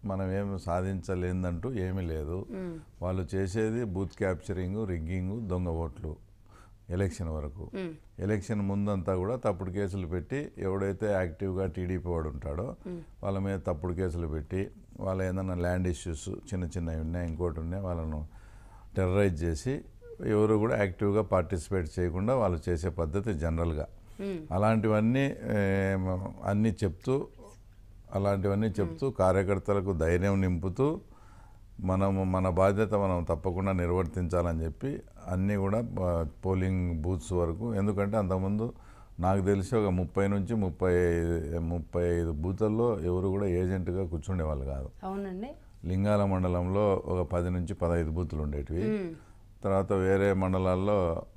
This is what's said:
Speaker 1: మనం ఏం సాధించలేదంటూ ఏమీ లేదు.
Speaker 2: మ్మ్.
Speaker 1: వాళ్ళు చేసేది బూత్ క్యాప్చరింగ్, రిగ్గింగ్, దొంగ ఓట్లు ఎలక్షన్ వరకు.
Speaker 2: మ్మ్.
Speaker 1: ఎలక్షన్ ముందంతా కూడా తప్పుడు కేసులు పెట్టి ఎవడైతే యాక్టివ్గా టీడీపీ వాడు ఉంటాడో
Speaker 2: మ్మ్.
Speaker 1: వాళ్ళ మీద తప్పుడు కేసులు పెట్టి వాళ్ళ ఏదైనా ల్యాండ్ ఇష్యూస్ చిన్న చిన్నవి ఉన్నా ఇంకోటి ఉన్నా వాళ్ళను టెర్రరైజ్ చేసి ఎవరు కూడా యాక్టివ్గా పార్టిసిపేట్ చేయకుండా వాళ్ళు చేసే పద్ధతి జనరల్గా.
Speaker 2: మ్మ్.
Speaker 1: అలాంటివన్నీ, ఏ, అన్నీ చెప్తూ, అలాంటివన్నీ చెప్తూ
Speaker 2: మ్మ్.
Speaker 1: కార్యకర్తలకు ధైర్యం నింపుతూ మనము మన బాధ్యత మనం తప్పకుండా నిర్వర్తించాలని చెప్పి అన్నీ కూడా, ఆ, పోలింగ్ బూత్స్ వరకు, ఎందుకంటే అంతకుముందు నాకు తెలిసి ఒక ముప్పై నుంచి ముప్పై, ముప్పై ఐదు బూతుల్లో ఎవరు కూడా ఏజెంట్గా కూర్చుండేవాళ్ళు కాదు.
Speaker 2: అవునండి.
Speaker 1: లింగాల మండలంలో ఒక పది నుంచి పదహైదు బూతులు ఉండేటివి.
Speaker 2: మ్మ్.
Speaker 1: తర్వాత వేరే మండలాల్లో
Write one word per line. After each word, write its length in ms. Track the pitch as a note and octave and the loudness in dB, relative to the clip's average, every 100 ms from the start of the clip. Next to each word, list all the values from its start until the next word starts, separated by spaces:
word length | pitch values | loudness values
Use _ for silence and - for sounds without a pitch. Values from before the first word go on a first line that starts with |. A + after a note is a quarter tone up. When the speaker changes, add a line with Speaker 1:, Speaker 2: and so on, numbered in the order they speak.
| G#2 | -4
Speaker 1:
మనం 260 | F#2+ F#2+ | -2 -2
ఏం 260 | F#2+ G2+ F#2+ | -2 -2 -4
సాధించలేదంటూ 1160 | F2 F2 F#2 F#2+ E2+ F#2 F2+ F#2 F2+ F2 A2 | -2 0 0 -4 -2 -2 0 -2 -2 -4 -4
ఏమీ 280 | B2+ F#2 F#2+ | -4 -2 -2
లేదు. 460 | F2 D#2+ D2+ F#2 - | -4 -4 -4 -6 -6
Speaker 2:
మ్మ్. 300 | F#3+ F3+ E3 - - | -8 -8 -10 -14 -8
Speaker 1:
వాళ్ళు 260 | F2 F#2 F2+ F#2+ | -4 -4 -2 -2
చేసేది 480 | F#2+ G#2 A2 A2+ | -2 0 0 0
బూత్ 340 | A#2 F2+ F#2+ - | -2 -2 -4 -2
క్యాప్చరింగ్, 720 | G2 F2+ - F#2 F2+ G2+ G#2+ | 0 0 -4 -4 -2 -2 -2
రిగ్గింగ్, 640 | E2+ D#2+ F#2 F2+ A2 G#2+ | -4 -2 -2 -2 -4 -2
దొంగ 180 | F2+ F2+ | -2 0
ఓట్లు 480 | E2 E2 - D#2 D2+ - - - - - - - | -2 -4 -6 -10 -10 -16 -20 -20 -20 -20 -20 -6
ఎలక్షన్ 400 | F2 G2 - E2 | -2 0 -2 -4
వరకు. 400 | D#2 D2 D2 D#2+ | -4 -6 -10 -10
Speaker 2:
మ్మ్. 200 | F#3+ F3+ D#3 - - | -8 -8 -10 -18 -6
Speaker 1:
ఎలక్షన్ 420 | G2 G#2+ - G#2 | -2 -2 -2 -2
ముందంతా 540 | G2 G2 G2+ G2+ F2 F#2 | 0 0 0 0 0 0
కూడా 200 | F#2+ B2 | 0 0
తప్పుడు 360 | A2+ F2 F#2+ | -2 -2 -4
కేసులు 360 | F#2 G2+ G2 F2 | -2 -2 -2 -2
పెట్టి 440 | F2+ D2+ C3+ D3 - | -4 -4 -6 -6 -4
ఎవడైతే 500 | F#2+ G2 G2 F#2 G#2+ | -2 0 0 0 0
యాక్టివ్గా 580 | G2 F2+ D#2+ G2 F#2 F#2+ | 2 0 -2 -4 -2 -2
టీడీపీ 440 | E2+ F2+ F#2 F2 | -2 -2 -2 -2
వాడు 200 | E2+ D#2 | -2 -2
ఉంటాడో 460 | C2+ - D2 A#2+ F3+ F#3+ | -6 -6 -4 -6 -8 -10
Speaker 2:
మ్మ్. 140 | F3 D3+ - | -10 -12 -8
Speaker 1:
వాళ్ళ 160 | G2 G2 | -4 -2
మీద 200 | G2 G2 F2 | -2 -2 -2
తప్పుడు 260 | E2 F2+ | -4 -2
కేసులు 340 | E2+ F#2 E2 E2 | -2 -2 -2 -4
పెట్టి 440 | D#2 D2 F#2 G2 - - - | -4 -4 -4 -4 -8 -20 -8
వాళ్ళ 220 | F#2+ F#2+ | -4 -2
ఏదైనా 320 | F#2 F#2+ F#2+ | 0 -2 -2
ల్యాండ్ 340 | F2+ F2 F2+ F2+ | 0 0 2 0
ఇష్యూస్ 420 | E2 F2+ D#2+ - | -2 -4 -6 -6
చిన్న 360 | - - F#2 F2 | -10 -6 -4 -4
చిన్నవి 360 | F2+ E2 D#2+ | -4 -4 -2
ఉన్నా 200 | D#2+ F2 | -2 -2
ఇంకోటి 380 | F2 D#2+ F2+ D#2+ | -4 -2 -2 -2
ఉన్నా 200 | E2 F#2 | -4 -4
వాళ్ళను 480 | G2 E2+ D#2+ D2+ D#2 - - - - - - - | -4 -4 -4 -4 -8 -12 -20 -20 -20 -20 -8 0
టెర్రరైజ్ 460 | F#2 F#2+ G2+ D#2 | 2 4 4 2
చేసి 380 | E2+ D#2+ - C3+ - - - A4+ A#2+ | 0 -2 -2 -4 -6 -18 -18 -8 0
ఎవరు 300 | G#2+ G#2+ G#2+ | 4 6 4
కూడా 220 | A2 A#2 | 4 2
యాక్టివ్గా 440 | G2+ F2+ G#2 G2+ | 2 2 2 2
పార్టిసిపేట్ 680 | G2+ F#2+ E2+ F#2 - G2 D#2+ - | 4 2 2 -2 0 -2 -2 -2
చేయకుండా 360 | F2+ E2 G#2 C3 | -2 0 0 2
వాళ్ళు 340 | G#2 E2+ D2+ | 2 0 0
చేసే 200 | E2+ F#2 | 0 -2
పద్ధతి 440 | D#2 D#2+ F#2 A2 | -2 -2 -2 -2
జనరల్గా. 540 | E2+ E2 E2 E2+ D2+ - - - - | -2 0 0 0 -2 -6 -10 -20 -10
Speaker 2:
మ్మ్. 160 | G3 F3+ D#3 | -6 -6 -4
Speaker 1:
అలాంటివన్నీ, 760 | F2+ G#2+ A2 G#2+ G#2+ A2 C3 C#3 | 2 4 4 4 4 4 2 0
ఏ, 680 | - - G#2+ G2 G2 G2 G2 F#2 F#2 F#2+ - | -2 -2 0 2 2 2 0 0 -2 -6 -6
అన్నీ 260 | G2 G#2 A2 | -2 2 2
చెప్తూ, 580 | G2 G2 D#2+ - C3+ - - - - - - - - - | 2 -2 -2 -2 -2 -2 -12 -20 -20 -20 -20 -20 -20 -6
అలాంటివన్నీ 540 | G2+ G2 G2+ G2 G2+ A2 | -2 2 2 2 2 0
చెప్తూ 400 | G2+ F2+ E2 C3+ | 0 -2 0 -4
Speaker 2:
మ్మ్. 120 | - | 2
Speaker 1:
కార్యకర్తలకు 760 | F#2 F#2 F#2+ G2 - G2+ F#2+ | 4 4 4 0 2 0 2
ధైర్యం 480 | F2 D#2+ F2 G2 G2 | 2 4 4 4 4
నింపుతూ 600 | F#2 F2+ F#2+ F2+ C#3 E3+ - - - - - - - - | 4 2 -2 2 0 0 -8 -20 -20 -20 -20 -20 -20 -6
మనము 440 | F#2 F#2+ G2 F#2+ | 0 2 4 2
మన 260 | F#2+ F#2 F#2 | 2 2 2
బాధ్యత 440 | F2 F#2+ G2+ G#2+ | 6 4 6 2
మనం 300 | G2+ G2 F2 | 2 2 0
తప్పకుండా 480 | E2+ D#2+ F#2+ F2+ G2 | 0 -2 0 -2 0
నిర్వర్తించాలని 920 | F#2 F2 F2+ E2+ F#2 F2 F2 E2+ D#2+ | 2 2 2 0 -2 0 2 2 0
చెప్పి 360 | E2 - C3 C#3+ - - F#2 | -2 -4 -6 -6 -10 -16 -4
అన్నీ 280 | F#2 G2 G#2 | 0 2 2
కూడా, 280 | G2 G#2+ A#2 F2+ | 2 0 -2 -2
ఆ, 260 | F2+ E2+ D#2 - F#2 | 0 0 -2 -4 0
పోలింగ్ 560 | F#2+ F#2 F#2 F2+ E2 | 2 2 2 0 0
బూత్స్ 320 | D#2+ F#2 - | -2 -2 0
వరకు, 420 | F2+ E2+ E2 A#2 G#2 | 0 0 0 -2 0
ఎందుకంటే 420 | G2+ G2 G2+ A2 | 0 2 0 0
అంతకుముందు 560 | F#2 F#2 F#2+ G#2 A#2 - - - - - | 0 0 0 0 -2 -6 -18 -20 -18 -2
నాకు 220 | F2 G2 | 2 4
తెలిసి 340 | F#2+ G2+ F#2+ A#2 | 4 2 2 2
ఒక 140 | G#2 | 4
ముప్పై 380 | F2+ F2 - G2 | 2 0 2 2
నుంచి 280 | G2+ F#2 A2 | 2 0 0
ముప్పై, 640 | F#2+ D#2+ F#2 F2 F2 E2+ E2+ E2+ D#2 E2+ | 0 2 4 6 6 4 2 0 -2 -2
ముప్పై 440 | E2 E2+ D#2 F2 | -2 -2 -2 0
ఐదు 280 | F2 E2+ E2+ | 2 2 0
బూతుల్లో 680 | D2 E2 F#2+ A2 A2 A#2+ G#2+ | 0 -2 0 2 2 2 2
ఎవరు 280 | E2+ F2+ F#2+ | 0 0 0
కూడా 180 | F#2+ G2+ | 0 2
ఏజెంట్గా 600 | F2 F#2 F#2+ F2 F2+ F#2 | 2 2 0 -2 -2 -2
కూర్చుండేవాళ్ళు 580 | E2 D2 F#2 D#2 D2 C2+ | -4 -2 -2 0 -2 -4
కాదు. 240 | C2+ C2+ - | -6 -8 -8
Speaker 2:
అవునండి. 520 | F#3+ G3 G3 F#3 A#3+ D#4 - - - | -8 -6 -6 -8 -10 -12 -20 -10 -2
Speaker 1:
లింగాల 400 | F#2+ G#2 G#2 G2+ | 0 4 4 4
మండలంలో 800 | F#2 F#2 F2+ F2 F#2+ G#2 F#2+ - | 2 2 2 2 2 4 2 2
ఒక 220 | F2+ E2+ | -2 0
పది 180 | F2 F2+ | 0 0
నుంచి 240 | F2+ E2+ | 0 -2
పదహైదు 360 | G2 E2+ E2+ D#2 | -2 0 2 0
బూతులు 320 | D#2+ E2+ D2+ | -2 -2 -2
ఉండేటివి. 560 | D2+ D2 C2+ - A3 G#3+ | -2 -4 -4 -2 0 0
Speaker 2:
మ్మ్. 180 | F3+ D#3+ - - - - | -4 -8 -18 -20 -20 -6
Speaker 1:
తర్వాత 300 | - F#2+ G2 | 0 2 2
వేరే 400 | G2 F#2 F#2+ G2+ | 2 4 6 6
మండలాల్లో 880 | F#2+ F#2 F#2 F#2 F#2 G2 G#2 F2 E2 - | 4 4 2 2 2 4 2 2 0 -6